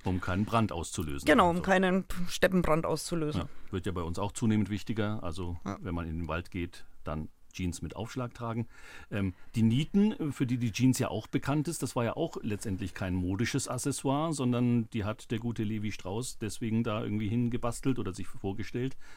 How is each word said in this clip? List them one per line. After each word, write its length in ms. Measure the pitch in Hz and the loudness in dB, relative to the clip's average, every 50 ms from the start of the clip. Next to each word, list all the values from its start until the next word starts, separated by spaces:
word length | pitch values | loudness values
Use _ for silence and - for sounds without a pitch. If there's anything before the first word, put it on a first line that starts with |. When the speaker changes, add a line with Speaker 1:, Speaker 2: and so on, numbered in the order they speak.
| - | -2
Speaker 1:
Um 160 | 101 92 92 | 0 0 0
keinen 260 | - - 90 95 107 | 2 2 2 2 2
Brand 260 | - 117 117 110 98 | 2 4 2 2 2
auszulösen. 560 | - 85 80 - - - 87 76 69 71 - - | 0 -2 -6 -4 -4 -4 -2 -2 -2 0 4 6
Speaker 2:
Genau, 220 | 302 233 185 175 | 6 8 6 6
um 60 | 170 180 | 4 2
Speaker 1:
So. 40 | |
Speaker 2:
keinen 440 | - 190 190 185 190 185 180 190 185 - - 180 180 - | 2 4 4 6 6 4 4 2 2 0 0 0 0 0
Steppenbrand 600 | - - - 180 185 180 165 156 156 160 - - | 2 2 4 4 4 4 4 4 4 2 2 2
auszulösen. 540 | 156 151 - - 175 170 156 147 - 90 | 0 -2 -2 -2 -2 -2 -2 -2 -2 -2
Speaker 1:
Ja, 60 | 80 - - - - - | -4 -4 -6 -8 -6 -4
wird 140 | - 92 - | -4 -2 -2
ja 60 | 101 | -2
bei 100 | 87 90 | -2 -2
uns 160 | 85 82 85 - | -2 -2 -2 -2
auch 140 | 101 101 | -2 -2
zunehmend 400 | - - 120 110 110 107 104 95 | -2 0 2 4 4 4 4 2
wichtiger. 480 | 104 95 - - 113 113 104 104 107 110 | 0 -2 -2 -2 -2 0 0 0 -2 -2
Also 360 | - 87 85 92 90 87 85 - - | -2 -4 -4 -2 -4 -4 -4 -6 -6
Speaker 2:
Ja. 140 | - 101 - | -6 -6 -6
Speaker 1:
wenn 140 | 180 95 85 | -6 -4 -4
man 140 | 85 85 82 | -2 -2 -2
in 100 | 80 82 | -4 -4
den 60 | 82 76 | -2 -2
Wald 220 | 78 85 90 - | -2 -4 -4 -4
geht, 360 | - 92 87 85 - - - - - - - | -4 -4 -4 -6 -6 -10 -12 -12 -12 -10 -6
dann 260 | 78 78 78 78 - - - - - - | -6 -4 -4 -6 -8 -10 -16 -20 -14 -6
Jeans 280 | - 92 87 82 - | -4 -2 -2 -2 -4
mit 160 | - 78 - - | -6 -8 -6 -8
Aufschlag 360 | 107 113 - 131 123 120 - | -8 -8 -6 -6 -6 -6 -6
tragen. 360 | - 120 117 113 120 113 - - - - - - - - - | -6 -6 -4 -2 -2 -4 -4 -6 -14 -16 -14 -14 -14 -10 -6
Ähm, 220 | - 104 98 95 - - - - - | -2 0 0 0 -2 -4 -10 -4 2
die 60 | 117 | 4
Nieten, 720 | 110 113 113 135 156 - - 196 208 220 214 - 165 147 | 6 6 6 4 2 2 4 4 4 4 4 0 -2 -2
für 140 | 131 - 139 | -2 0 0
die 120 | 113 127 120 | 0 0 0
die 140 | 120 113 | 0 0
Jeans 280 | 92 - 123 131 123 - | 2 4 6 6 6 6
ja 100 | 117 - | 2 0
auch 180 | - 107 - - | -2 -4 -4 -2
bekannt 400 | - 139 - - 143 156 143 175 | -2 -2 0 0 2 2 0 0
ist, 160 | 160 - 139 | -2 -4 -4
das 140 | 127 - 131 | -2 0 0
war 80 | 117 | 0
ja 100 | 110 - | 0 0
auch 220 | - 170 160 - - | 0 -2 -2 -4 -4
letztendlich 520 | - 113 101 101 - 113 95 92 101 92 - | -4 -2 -2 -2 -2 -2 -2 -2 -2 -4 -4
kein 200 | - 101 92 90 | -2 -2 0 0
modisches 540 | 92 90 90 98 98 117 - - 135 - - | 2 2 2 2 2 0 0 0 0 -2 -2
Accessoire, 640 | 123 123 - 143 127 - - 139 135 143 160 165 | -4 -2 -2 -2 -2 -2 0 0 0 2 0 0
sondern 580 | 156 135 127 123 123 120 123 120 120 120 110 - | 0 0 2 2 2 4 4 4 4 2 2 0
die 120 | - 113 98 | -2 -2 -2
hat 280 | 107 107 - - - | -2 -2 -4 -4 -4
der 80 | 117 107 | -4 -2
gute 240 | 117 120 110 - 110 | -2 -2 -2 -2 0
Levi 280 | 104 110 104 104 107 | 0 0 -2 -2 -2
Strauss 460 | - - - 90 98 113 131 - - - | -4 -4 -4 -4 -4 -4 -4 -4 -6 -4
deswegen 460 | 113 101 101 - 120 113 110 113 117 | -4 -4 -4 -4 -2 0 2 2 2
da 180 | 117 107 107 - | 2 0 -2 0
irgendwie 240 | 107 104 107 107 101 | -2 -2 -2 0 0
hingebastelt 720 | 117 120 120 117 120 117 - 117 117 - - 139 127 120 | 0 2 2 0 0 0 0 -2 -2 0 0 2 2 2
oder 140 | 101 98 92 | 0 -2 -4
sich 140 | - 92 - | -4 -4 -4
vorgestellt, 680 | - - - 98 98 101 98 - - 120 127 135 - - - - - | -4 -2 -2 -2 -2 -2 -4 -4 -2 -2 -2 -2 -2 -4 -8 -8 -8